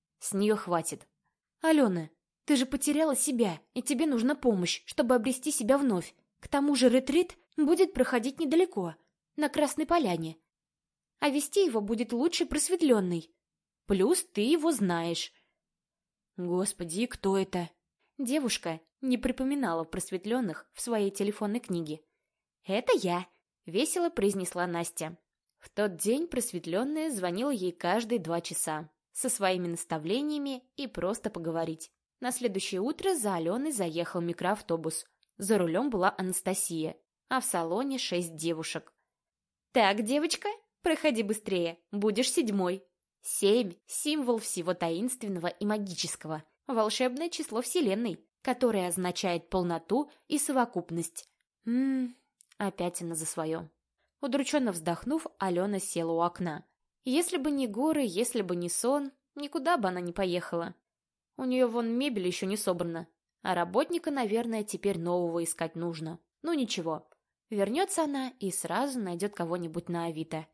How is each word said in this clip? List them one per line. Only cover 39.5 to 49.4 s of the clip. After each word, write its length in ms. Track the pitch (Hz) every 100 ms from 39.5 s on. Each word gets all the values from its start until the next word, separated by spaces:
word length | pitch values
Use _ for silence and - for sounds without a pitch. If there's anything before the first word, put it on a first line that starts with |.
| _ _
«Так, 320 | 254 196 208
девочка, 460 | 214 285 330 - 403 440 _ _
проходи 400 | 349 311 311 226
быстрее, 560 | 202 214 - 185 170 165 _
будешь 400 | 202 214 208 262
седьмой». 520 | - 233 196 180 196 - _ _ _
Семь — 500 | - - 196 233 202 - -
символ 500 | - 294 302 247 226
всего 380 | - 185 165 180
таинственного 720 | 165 165 247 - 208 180 170
и 180 | - 208
магического, 800 | 214 202 165 165 - 156 156 - _ -
волшебное 640 | 226 214 - 254 254 339
число 340 | 339 294 220
Вселенной, 600 | 254 359 233 196 240 165 _ _
которое 440 | - 254 247 208 180
означает 640 | 185 180 175 190 170